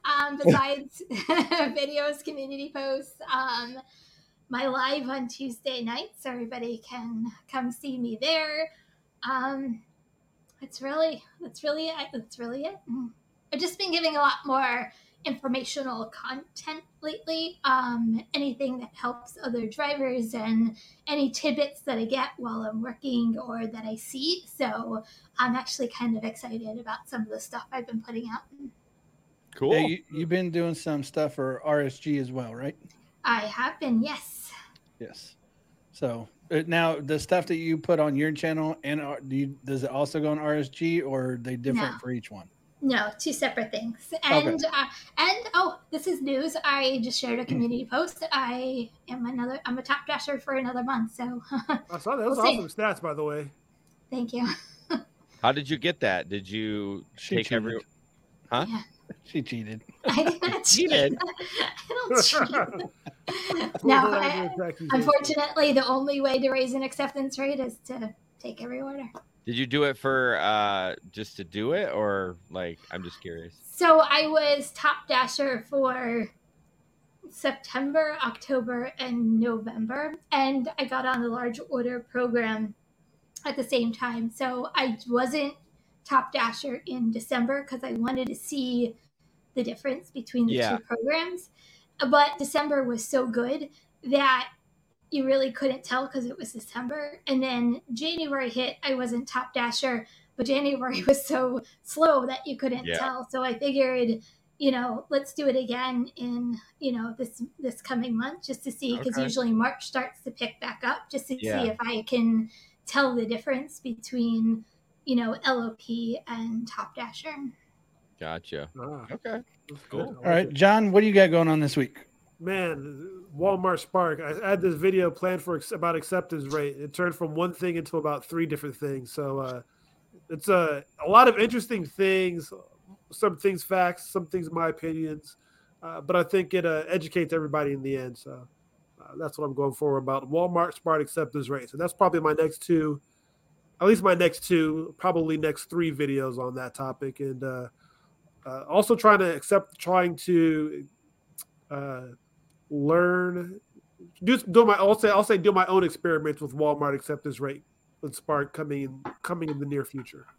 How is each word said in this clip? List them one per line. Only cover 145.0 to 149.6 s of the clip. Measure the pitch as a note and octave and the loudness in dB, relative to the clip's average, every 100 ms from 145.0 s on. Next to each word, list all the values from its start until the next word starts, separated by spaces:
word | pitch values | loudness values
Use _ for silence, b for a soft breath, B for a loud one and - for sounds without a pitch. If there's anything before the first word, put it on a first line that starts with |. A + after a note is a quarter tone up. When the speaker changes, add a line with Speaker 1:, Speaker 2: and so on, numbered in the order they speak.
| F#3 E3+ D#3+ D#3 | 2 2 2 2
Speaker 4:
next | D#3 D3 - | 0 -2 -4
three | E3+ E3 | 0 0
videos | C#3 C#3+ C3+ C3 B2 | 0 0 0 -2 -4
on | B2+ B2+ | -6 -6
that | B2+ | -10
topic. | - C3+ C3 C#3 - | -8 -8 -6 -8 -6
And, | C#3 B2+ | -8 -6
uh, | C3+ B2+ B2 _ b b b b _ _ C3+ | -6 -6 -10 _ b b b b _ _ -12
uh, | C3 - | -12 2
also | F3+ G#3 A#3 | 4 6 6
trying | G#3+ G3+ | 8 8
to | F3+ D3 | 6 0
accept, | - G3+ | 4 2